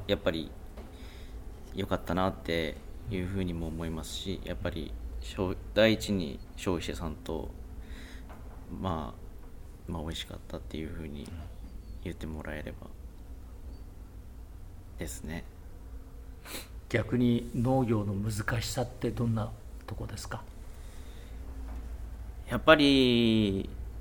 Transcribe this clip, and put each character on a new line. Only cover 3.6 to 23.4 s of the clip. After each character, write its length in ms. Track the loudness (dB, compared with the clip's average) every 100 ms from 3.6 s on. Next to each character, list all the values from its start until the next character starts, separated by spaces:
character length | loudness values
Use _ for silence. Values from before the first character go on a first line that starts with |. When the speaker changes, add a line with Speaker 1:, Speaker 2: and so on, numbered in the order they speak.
| -2
Speaker 1:
思 200 | -2 -2
い 40 |
ま 140 | -2
す 100 | -4
し、 260 | -4 -4 -4 -4
や 80 |
っ 40 | -4
ぱ 120 | -2
り、 240 | -2 -4 -6 -6 -6
消-、 340 | -4 0 0 0 2
第 180 | 8 8
一 200 | 8 4
に 280 | 2 2 -4 -10 -2
消 220 | 2 2
費 100 | 0
者 80 | -2
さ 140 | -4
ん 60 | -4
と、 340 | -4 -4 -4 -8 -10 -10 -10 -10 -10 -10 -10 -10 -12 -12 -10 -4
ま 360 | -2 0 -2 -8 -12 -12 -12 -12 -12 -12 -8
あ、 40 |
ま 80 | -4
あ、 20 |
美 60 | -4
味 60 | -4
し 120 | -6
か 80 | -10
っ 20 | -8
た 100 | -8
っ 20 |
て 160 | -6 -6
い 80 | -6
う 40 |
ふ 120 | -6
う 60 | -6
に 200 | -8 -8 -8 -10 -10 -10 -10 -10 -8
言 100 | -6
っ 20 | -6
て 120 | -6
も 160 | -6
ら 100 | -6
え 80 | -6
れ 80 | -6
ば 160 | -8 -10 -12 -12 -12 -12 -12 -12 -12 -10 -10 -10 -12 -12 -12 -12 -12 -12 -12 -12 -12 -12 -8
で 80 | -6
す 160 | -6
ね。 200 | -6 -6 -6 -12 -12 -12 -12 -12 -12 -12 -12 -12 -10 -10 -8 -10 0
Speaker 2:
逆 280 | 2 4 6
に 320 | 6 6 4 2
農 300 | 6 6 6
業 200 | 4 4
の 80 |
難 480 | 2 0 0 2 0
し 80 | 2
さ 140 | 0
っ 20 | 0
て 240 | 0 0
ど 160 | 2 4
ん 80 |
な 180 | 4 2 -4 -10 -12 -8
と 80 | -6
こ 100 | -6
で 100 | -6
す 140 | -6
か？ 140 | -6 -8 -10 -10 -10 -10 -10 -10 -10 -10 -8 -8 -8 -6 -6 -6 -6 -6 -8 -8 -10 -2
Speaker 1:
や 100 | 4
っ 20 |
ぱ 160 | 10 10
り、 960 | 12 10 10 10 8 8